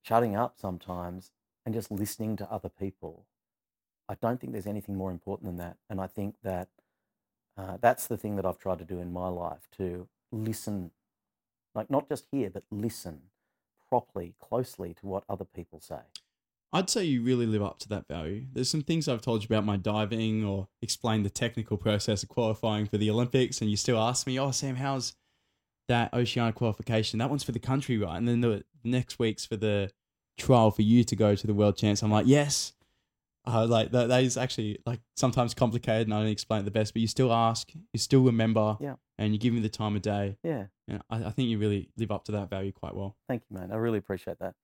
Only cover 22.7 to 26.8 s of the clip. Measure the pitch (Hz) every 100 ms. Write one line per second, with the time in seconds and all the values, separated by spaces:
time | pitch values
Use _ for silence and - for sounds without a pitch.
22.7 | 107 104 104 107 110 120 135 123 - 107
23.7 | 104 - 117 113 127 - 131 139 131 139
24.7 | 127 139 135 - - _ _ _ _ _
25.7 | _ - 120 113 120 120 123 117 110 117
26.7 | 104